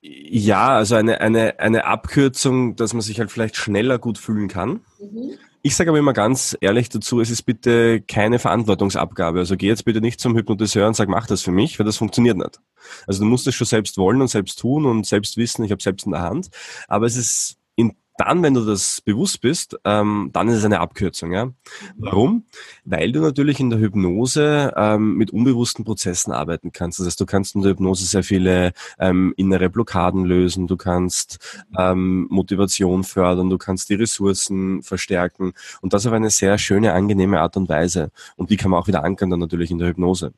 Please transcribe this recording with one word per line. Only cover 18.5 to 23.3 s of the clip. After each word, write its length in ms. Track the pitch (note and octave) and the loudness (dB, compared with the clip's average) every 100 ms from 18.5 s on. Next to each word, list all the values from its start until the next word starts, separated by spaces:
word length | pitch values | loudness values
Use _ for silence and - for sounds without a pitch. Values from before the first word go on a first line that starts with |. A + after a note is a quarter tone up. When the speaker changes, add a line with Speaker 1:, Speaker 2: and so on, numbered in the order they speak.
Speaker 1:
du 100 | C3 | 2
das 380 | G#2+ G2+ - - | 2 -2 -2 -6
bewusst 400 | - G#2 F#3+ - | -2 -2 -2 -2
bist, 360 | A#2 E3+ - - | -2 -2 -6 -6
ähm, 460 | - G#2 G#2 G#2 D#2+ | 0 2 2 0 -2
dann 160 | F2 G2 | 0 2
ist 80 | A#2 | 2
es 80 | |
eine 160 | G#2 G2 | 2 0
Abkürzung, 520 | E2+ - F2+ - E2+ | -2 -4 -6 -4 -6
ja. 120 | F2+ B2+ | -4 -4
Speaker 2:
Mhm. 80 | B2+ - - - - | -8 -20 -20 -20 -12
Speaker 1:
Warum? 480 | G#2 F#2+ B2+ A3+ - - - - | -2 2 4 2 -4 -20 -20 -20
Weil 280 | - D#2+ E2+ | -6 -2 0
du 80 | C3+ | 2
natürlich 400 | D#3+ | 0